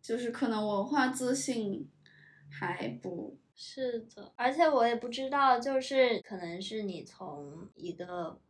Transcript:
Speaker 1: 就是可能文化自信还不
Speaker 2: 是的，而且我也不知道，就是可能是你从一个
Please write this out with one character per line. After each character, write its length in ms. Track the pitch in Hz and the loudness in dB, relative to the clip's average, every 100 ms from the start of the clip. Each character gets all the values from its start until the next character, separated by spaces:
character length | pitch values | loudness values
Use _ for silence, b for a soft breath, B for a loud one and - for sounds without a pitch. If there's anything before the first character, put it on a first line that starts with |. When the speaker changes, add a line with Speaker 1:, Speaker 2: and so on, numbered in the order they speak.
Speaker 1:
就 160 | - 233 | -4 -4
是 120 | 240 | -4
可 180 | 233 240 | -2 -2
能 200 | 214 214 | 0 0
文 160 | 202 | 0
化 240 | 226 285 254 | 2 2 2
自 260 | 254 254 | 2 0
信 540 | 262 - 233 208 - 143 _ B B B B B | 0 0 -2 -2 -4 -8 _ B B B B B
还 380 | - 90 - - | -8 -6 -4 -6
不 500 | - - 175 - - _ | -8 -8 -8 -10 -14 _
Speaker 2:
是 460 | _ - - 254 233 226 | _ -16 -6 -4 -4 -8
的， 200 | - 202 - | -18 -20 0
而 160 | 247 | 0
且 160 | 285 320 | 6 6
我 180 | 277 233 | 6 4
也 80 | |
不 140 | 233 240 | 2 -4
知 220 | 240 262 | -6 -2
道， 280 | 277 269 247 | 4 6 6
就 220 | 254 269 | 4 0
是 400 | 262 269 254 208 | 2 4 6 4
可 160 | - 190 | -4 -8
能 240 | 170 170 | -8 -8
是 220 | 196 220 | -6 -6
你 200 | 202 170 | -6 -8
从 680 | - - 180 147 143 160 - | -12 -14 -12 -12 -12 -14 -18
一 160 | _ 175 | _ -10
个 440 | 170 180 180 160 - _ | -10 -6 -6 -6 -8 _